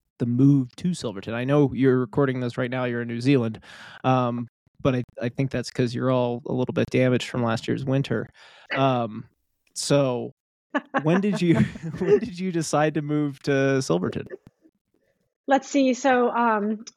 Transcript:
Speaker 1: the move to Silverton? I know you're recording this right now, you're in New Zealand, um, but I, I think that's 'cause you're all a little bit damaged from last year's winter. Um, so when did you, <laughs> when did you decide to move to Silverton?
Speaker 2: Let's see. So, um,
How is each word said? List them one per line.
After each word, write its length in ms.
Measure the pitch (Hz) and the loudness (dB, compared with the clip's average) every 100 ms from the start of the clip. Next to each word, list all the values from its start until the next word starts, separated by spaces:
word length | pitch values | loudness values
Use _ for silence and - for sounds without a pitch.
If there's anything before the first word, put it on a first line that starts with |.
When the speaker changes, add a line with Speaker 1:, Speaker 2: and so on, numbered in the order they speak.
| _ - | _ -4
Speaker 1:
the 80 | 120 | -2
move 500 | 123 139 143 127 - | 4 6 6 2 -6
to 160 | 180 | -6
Silverton? 400 | 170 120 95 104 | -4 -6 -8 -6
I 120 | 117 127 | -4 2
know 260 | 147 135 | 4 4
you're 260 | 120 131 127 | 4 4 4
recording 400 | 117 147 135 127 | 2 0 0 0
this 180 | 123 127 | -4 -4
right 120 | 123 | -4
now, 160 | 127 123 | -2 -4
you're 160 | 120 | -4
in 60 | 117 | -6
New 140 | 117 | -2
Zealand, 380 | 131 139 113 110 - - - - | 2 4 2 -6 -16 -20 -20 -4
um, 440 | 131 127 123 120 117 _ _ _ | 2 2 0 -4 -8 _ _ _
but 140 | 143 127 | 0 0
I, 80 | 117 - | -4 -8
I 80 | 120 | -8
think 220 | - 135 | -4 -4
that's 200 | 127 - | -4 -6
'cause 220 | - 120 | -4 -2
you're 180 | 123 127 | -2 0
all 300 | 127 120 120 - | 0 0 -4 -4
a 80 | |
little 200 | 127 127 | -4 -2
bit 160 | - 117 | -2 0
damaged 400 | 127 127 123 - | 2 2 0 -2
from 140 | 127 | -4
last 240 | 117 113 - | -2 -2 -4
year's 180 | 131 131 | -4 -2
winter. 420 | 135 135 117 - _ - - - 135 | -2 -2 -4 -6 _ -20 -20 -8 0
Um, 500 | 135 123 113 110 - _ _ _ _ | 0 0 -4 -8 -14 _ _ _ _
so 600 | - - 143 131 123 120 _ _ _ _ 285 - - | -10 0 2 2 -2 -8 _ _ _ _ -8 -4 -2
when 180 | 147 190 | 2 2
did 200 | 208 - | 0 0
you, 140 | 170 151 | 2 4
<laughs> 440 | 104 - 165 - | 2 -2 -10 -4
when 200 | 185 403 | 2 2
did 200 | 240 175 | 2 -6
you 120 | 185 | -4
decide 420 | 170 156 147 156 | -4 0 2 2
to 80 | 156 | 0
move 380 | 147 151 147 135 | -2 -2 -2 -4
to 380 | - 139 135 135 | -2 0 2 0
Silverton? 460 | - 175 - - - - - _ _ _ _ _ _ _ _ _ - | 0 -2 -2 -6 -10 -14 -20 _ _ _ _ _ _ _ _ _ 0
Speaker 2:
Let's 200 | 269 - | 0 2
see. 280 | 277 262 247 | 2 2 2
So, 340 | 277 247 240 | 2 2 2
um, 560 | 233 233 214 208 214 - | 2 0 0 -2 -6 -10